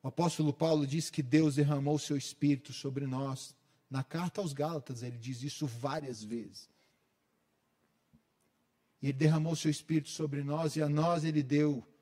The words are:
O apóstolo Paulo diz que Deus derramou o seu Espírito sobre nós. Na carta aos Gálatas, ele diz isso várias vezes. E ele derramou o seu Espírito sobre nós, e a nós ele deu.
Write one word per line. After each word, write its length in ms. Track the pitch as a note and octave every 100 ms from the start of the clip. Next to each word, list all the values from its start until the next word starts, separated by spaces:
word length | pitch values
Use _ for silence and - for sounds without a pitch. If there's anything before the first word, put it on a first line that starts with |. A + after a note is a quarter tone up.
O 60 | -
apóstolo 440 | - E3+ - D#3
Paulo 340 | - E3 D#3 C#3+
diz 240 | D#3 D#3
que 120 | -
Deus 340 | B2+ D3+ D#3 C#3
derramou 400 | C#3+ C#3+ C#3 D3+
o 20 |
seu 180 | - C#3+
Espírito 560 | - - C#3+ C#3 -
sobre 340 | B2+ C#3 C3+ C#3
nós. 480 | C3 C#3 C3+ - - _ _ _
Na 160 | C3+
carta 360 | C3+ E3 F3 -
aos 120 | F#3
Gálatas, 500 | C#3 D3 D#3+ - B2
ele 160 | A#2+ A#2+
diz 240 | A#2 B2+
isso 240 | C#3 - D3+
várias 560 | A#2 C3+ D3+ C#3 A2
vezes. 480 | G#2+ A#2 G2+ - - _ _ _ _ _ _ _ _ _ _ _ _ _ _ _ _ _ _ _ _ _ _ _
E 60 | C#3
ele 100 | C3+
derramou 340 | D3+ D#3 D#3+
o 40 | D#3
seu 140 | D#3
Espírito 380 | D3 - D#3+ C#3+
sobre 320 | - D#3 C#3+
nós, 340 | C#3 D3 D#3+ D#3
e 60 |
a 60 | D3
nós 360 | D3 E3 E3+
ele 180 | D#3 D3+
deu. 440 | C3+ D3 D3+ C3+ - _